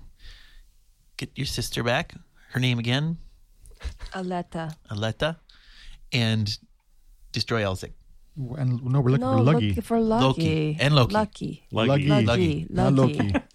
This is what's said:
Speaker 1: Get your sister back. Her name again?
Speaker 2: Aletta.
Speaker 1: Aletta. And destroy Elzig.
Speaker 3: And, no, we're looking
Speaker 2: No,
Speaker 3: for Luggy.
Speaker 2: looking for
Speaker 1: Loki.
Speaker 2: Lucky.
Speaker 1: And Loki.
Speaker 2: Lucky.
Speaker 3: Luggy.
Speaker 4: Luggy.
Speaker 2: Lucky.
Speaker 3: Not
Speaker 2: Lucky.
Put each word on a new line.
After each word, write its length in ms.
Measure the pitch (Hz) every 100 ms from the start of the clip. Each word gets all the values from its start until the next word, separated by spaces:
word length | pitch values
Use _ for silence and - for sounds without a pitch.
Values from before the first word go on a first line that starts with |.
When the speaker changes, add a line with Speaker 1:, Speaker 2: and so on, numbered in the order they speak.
| - - - - - - - _ _ _ _
Speaker 1:
Get 160 | - -
your 100 | -
sister 380 | - 123 113 -
back. 300 | 120 131 170 - - _ -
Her 80 | 131
name 200 | 127 120
again? 380 | 117 131 160 165 - - _ _ - - - - -
Speaker 2:
Aletta. 640 | 190 185 180 175 170 160 156 -
Speaker 1:
Aletta. 480 | 101 110 - 151 165 _ - - - - - -
And 460 | 123 113 110 104 - - _ _ _ _ - -
destroy 300 | 117 - 117
Elzig. 300 | 101 95 - - - - - 156
Speaker 3:
And, 460 | 123 - 127 120
no, 180 | 127 139
we're 100 | 123
looking 140 | 127
Speaker 2:
No, 120 | - -
Speaker 3:
for 60 |
Luggy. 240 | 120 - 104
Speaker 2:
looking 120 | 101
for 180 | - 233
Speaker 1:
Loki. 260 | 220 220
Speaker 2:
Lucky. 520 | 262 160 160 156 151 151
Speaker 1:
And 160 | 139
Loki. 180 | 147 107
Speaker 2:
Lucky. 500 | 214 208 - 135 156 -
Speaker 3:
Luggy. 340 | 104 117 143 139
Speaker 4:
Luggy. 200 | 123 113
Speaker 2:
Lucky. 400 | 120 160 147 160
Speaker 3:
Not 240 | - -
Speaker 2:
Lucky. 400 | 135 131 - 101 98 -